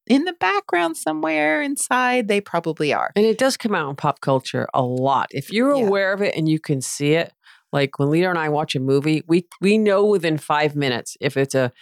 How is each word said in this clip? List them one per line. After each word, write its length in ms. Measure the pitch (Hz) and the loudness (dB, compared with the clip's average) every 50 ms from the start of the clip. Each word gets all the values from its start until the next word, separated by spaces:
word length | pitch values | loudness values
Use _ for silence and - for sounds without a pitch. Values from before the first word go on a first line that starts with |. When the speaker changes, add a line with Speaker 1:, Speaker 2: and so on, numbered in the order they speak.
| _ - | _ 2
Speaker 1:
in 180 | 233 277 320 | 2 2 2
the 80 | 359 349 | 0 -4
background 640 | - 370 370 392 403 - - - 349 349 330 320 - | -2 -2 0 0 -2 -2 -2 -2 0 0 -2 -4 -4
somewhere 640 | - 311 311 311 311 311 320 311 302 302 311 302 | -6 -4 -4 -2 -2 -2 0 2 2 2 2 0
inside, 640 | 294 277 285 - - - 262 254 254 247 247 254 233 202 | 0 -2 -4 -4 -2 0 0 0 2 2 0 0 0 0
they 120 | 208 202 | 0 -2
probably 500 | 202 - - 170 170 165 156 - 160 147 120 | -2 -2 -4 -4 -2 -2 -4 -2 -2 0 0
are. 180 | - 62 - - | 0 -2 0 0
Speaker 2:
And 100 | 202 214 | 2 2
it 120 | 226 214 220 | 2 2 2
does 180 | 262 269 254 | 2 0 0
come 200 | - - 226 202 | 0 -2 -2 -2
out 140 | 175 156 139 | -2 -2 -4
in 60 | 143 | -6
pop 260 | - - 151 - - | -2 -2 -2 -2 -2
culture 460 | - 147 135 131 - - - 131 - - - | 0 0 0 0 0 -2 -4 -4 -4 -2 0
a 80 | - | 0
lot. 460 | 127 123 127 127 131 135 139 123 90 - | 0 0 0 0 0 2 2 0 0 -2
If 220 | - - 139 - - | -6 -10 -8 -4 -2
you're 220 | 214 247 277 285 277 | 0 2 2 2 2
Speaker 1:
Yeah. 80 | 240 | 2
Speaker 2:
aware 280 | 196 196 196 196 190 196 | 2 2 0 0 0 0
of 80 | 196 208 | 0 -2
it 120 | 190 - | -2 -2
and 140 | - 156 156 | 0 0 0
you 100 | 156 156 | 0 0
can 220 | - - 151 135 | 0 -2 -4 -4
see 320 | 127 - - - 143 147 151 | -4 -6 -6 -2 0 2 2
it, 180 | 165 165 - - _ _ - - _ _ _ | 2 0 -2 -8 _ _ -20 -20 _ _ _
like 280 | - 143 139 139 - - | -2 0 0 0 0 -2
when 100 | 143 143 | 0 2
Lita 180 | 151 165 180 185 | 2 2 2 2
and 100 | 175 170 | 0 -2
I 100 | 156 151 | -2 0
watch 260 | 151 151 156 - - | 0 -2 -2 -2 -4
a 40 | 147 | -4
movie, 420 | 131 135 135 143 139 156 156 151 - - | 0 0 0 2 2 0 0 -2 0 0
we, 180 | 165 180 175 - - - | 0 0 0 -2 -10 -4
we 160 | 175 196 208 220 | 0 2 2 4
know 280 | 214 208 196 196 208 | 4 2 2 4 4
within 320 | 214 208 190 156 170 156 147 | 4 2 2 2 0 -2 -2
five 360 | - - 156 147 151 151 143 | -2 -2 0 0 2 0 0
minutes 400 | 147 143 135 123 113 - - - - | 0 -2 0 -2 -2 -6 -10 -12 -12
if 160 | - 139 - 135 | -14 -6 -2 -2
it's 160 | 135 - - | -2 0 0
a 180 | 131 127 123 - _ | 0 0 0 -4 _